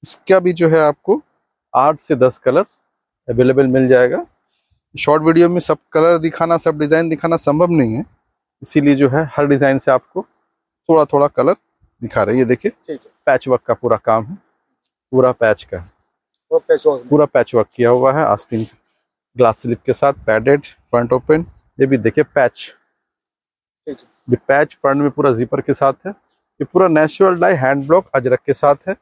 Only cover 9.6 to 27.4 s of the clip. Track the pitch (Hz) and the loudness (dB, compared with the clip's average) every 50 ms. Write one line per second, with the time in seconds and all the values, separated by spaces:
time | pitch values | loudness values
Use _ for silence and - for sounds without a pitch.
9.6 | 143 139 135 135 - - 131 127 _ _ _ 180 - _ _ _ _ _ _ _ | 2 0 0 0 0 0 0 0 _ _ _ -12 -12 _ _ _ _ _ _ _
10.6 | _ _ _ _ _ _ 165 160 151 139 - 143 143 147 _ - 127 143 190 _ | _ _ _ _ _ _ 2 2 2 2 0 0 0 0 _ 0 0 0 0 _
11.6 | _ _ _ _ _ _ _ _ 120 113 - 120 104 98 110 127 131 113 127 123 | _ _ _ _ _ _ _ _ -14 -8 -2 -2 -2 0 0 0 0 0 0 -2
12.6 | _ 214 - _ _ - 156 131 _ _ _ _ _ - 135 127 - 135 127 120 | _ -8 -8 _ _ -14 -14 -14 _ _ _ _ _ -2 -2 -2 0 -2 -4 -4
13.6 | _ - 117 - - 120 110 104 _ - 110 113 110 110 180 202 _ _ _ _ | _ -4 -6 -4 0 -2 -2 -2 _ -2 -2 -2 -2 -6 -14 -18 _ _ _ _
14.6 | _ _ _ _ _ _ _ _ _ _ - 127 127 127 123 _ 120 110 107 - | _ _ _ _ _ _ _ _ _ _ -2 0 0 0 0 _ 0 0 0 -2
15.6 | - _ - 90 85 90 _ _ _ _ _ _ _ _ _ _ _ _ 160 160 | -4 _ -14 -14 -14 -16 _ _ _ _ _ _ _ _ _ _ _ _ -4 -4
16.6 | _ _ 165 143 - 156 143 131 120 127 143 147 147 139 _ 135 120 - - 120 | _ _ -4 0 0 -2 -2 -2 -4 -2 2 2 2 2 _ -2 -2 0 0 -2
17.6 | 107 _ _ - 120 117 123 123 127 131 131 147 160 117 101 104 - _ - 110 | -2 _ _ -2 0 2 2 2 2 0 0 0 0 0 -2 -2 -4 _ -8 -8
18.6 | 110 107 _ _ _ _ _ _ _ _ _ _ _ _ _ 117 127 113 110 - | -8 -8 _ _ _ _ _ _ _ _ _ _ _ _ _ 0 2 2 2 -2
19.6 | - 123 117 107 _ - 123 - - 139 143 - - - 110 110 110 131 139 143 | -6 -8 -8 -8 _ -6 -4 -2 0 -2 -2 -2 -4 -2 -2 0 2 0 0 0
20.6 | 143 - - _ _ _ - 120 120 120 131 127 123 - 151 156 170 - - _ | -2 -8 -20 _ _ _ -4 -4 -2 0 -4 -4 0 0 -2 -2 -2 -8 -16 _
21.6 | _ _ _ - 135 131 135 127 104 113 - - 151 _ _ - 135 120 _ - | _ _ _ -2 -2 0 0 0 0 -2 0 0 -4 _ _ 0 0 0 _ -6
22.6 | - - - _ _ _ _ _ _ _ _ _ _ _ _ _ _ _ _ _ | -20 -20 -20 _ _ _ _ _ _ _ _ _ _ _ _ _ _ _ _ _
23.6 | _ _ _ _ _ - 139 - _ _ _ _ _ - 120 - _ _ 139 143 | _ _ _ _ _ -16 -16 -16 _ _ _ _ _ -4 -4 -4 _ _ 0 0
24.6 | 151 147 - _ - 139 135 143 143 143 135 - 147 143 123 113 123 117 - 135 | 0 -2 -6 _ -4 -2 -2 0 -2 -2 -2 0 0 0 0 0 -4 -4 -4 -8
25.6 | 127 - 143 - 151 135 135 _ _ 190 202 _ _ _ _ _ _ _ _ _ | -4 -4 -4 0 0 -2 -2 _ _ -14 -14 _ _ _ _ _ _ _ _ _
26.6 | 151 - _ 180 190 180 165 151 156 156 - - 196 190 180 170 | -10 -4 _ 2 2 2 2 2 0 0 0 0 2 2 2 2